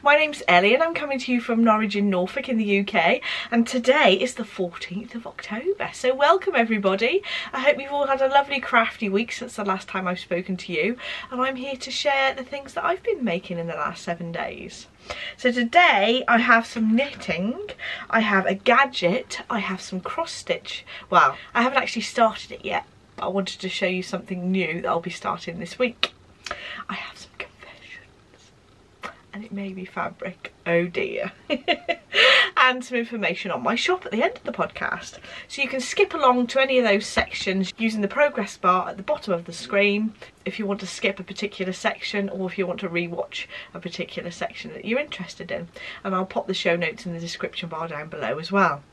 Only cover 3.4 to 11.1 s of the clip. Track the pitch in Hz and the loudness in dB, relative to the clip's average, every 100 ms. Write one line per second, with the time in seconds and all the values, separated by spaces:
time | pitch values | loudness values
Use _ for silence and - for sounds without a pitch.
3.4 | - 233 233 254 247 285 262 190 247 - | 0 0 2 2 4 6 6 6 2 -4
4.4 | 214 - 180 - - 180 240 240 - - | -10 -4 -4 -4 -10 -10 -8 -12 -12 -14
5.4 | - 214 320 403 - - 247 262 285 370 | -8 -4 -2 -2 -4 0 0 4 6 6
6.4 | 381 294 226 220 196 196 233 359 - - | 4 2 2 2 2 2 2 0 -2 -8
7.4 | - 269 262 285 277 285 277 269 269 277 | -6 0 2 2 -2 -2 0 2 6 4
8.4 | 277 277 - 247 226 - 208 196 233 - | 4 -2 2 2 2 -2 -2 0 -2 -8
9.4 | 233 - 196 190 - 190 180 180 - 175 | -10 -6 -4 -4 -4 -4 -4 -4 -4 -4
10.4 | 185 180 - 165 185 247 - | -2 -6 -4 -2 0 -2 -8